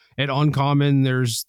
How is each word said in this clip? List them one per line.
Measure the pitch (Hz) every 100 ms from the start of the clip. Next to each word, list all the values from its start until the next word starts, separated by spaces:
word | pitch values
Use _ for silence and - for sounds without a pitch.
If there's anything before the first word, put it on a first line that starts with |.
| _ -
At | 139
uncommon, | 139 151 143 139 143 143 139
there's | 131 127 120 113